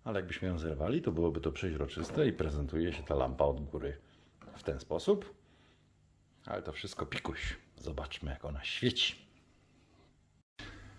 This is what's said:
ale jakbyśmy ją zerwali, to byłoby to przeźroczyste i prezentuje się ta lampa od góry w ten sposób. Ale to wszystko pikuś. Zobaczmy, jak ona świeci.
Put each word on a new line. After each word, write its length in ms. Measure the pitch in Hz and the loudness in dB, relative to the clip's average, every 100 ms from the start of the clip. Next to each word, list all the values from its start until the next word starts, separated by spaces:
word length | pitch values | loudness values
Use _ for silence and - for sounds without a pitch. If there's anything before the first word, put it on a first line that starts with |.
ale 160 | - 101 | -2 -2
jakbyśmy 280 | 90 87 92 | -2 -2 0
ją 100 | 87 | 0
zerwali, 440 | 80 73 82 143 | 0 0 2 2
to 100 | - | 2
byłoby 280 | 82 85 76 | 4 4 4
to 120 | 80 | 0
przeźroczyste 760 | 73 95 78 71 - 82 - 143 | 0 0 0 -2 -2 -2 2 4
i 40 | |
prezentuje 600 | - 80 73 71 80 85 | 4 0 0 0 2 2
się 100 | 76 | 0
ta 120 | 71 | 0
lampa 300 | 73 64 65 | 2 4 6
od 200 | 71 71 | 4 4
góry 340 | 71 73 71 71 - - - _ - - | -2 -4 -4 -6 -12 -20 -20 _ -18 -6
w 60 | |
ten 180 | - 67 | -4 -4
sposób. 540 | - 82 - 196 - - _ - - _ _ _ _ _ _ _ - | -2 0 4 2 0 -14 _ -20 -20 _ _ _ _ _ _ _ -6
Ale 160 | 95 | -6
to 100 | 82 | -4
wszystko 340 | - 98 - - | -6 -8 -6 -4
pikuś. 500 | - - - - - - - | -4 -4 -4 -4 -6 -10 -12
Zobaczmy, 540 | - 73 76 - 73 | -8 -6 -6 -6 -6
jak 140 | 65 | -6
ona 200 | 73 73 | -6 -6
świeci. 640 | - - 127 123 - - - - _ _ _ _ _ - - _ _ _ _ - - - - | -4 0 2 4 2 0 -12 -20 _ _ _ _ _ -20 -20 _ _ _ _ -16 -14 -14 -16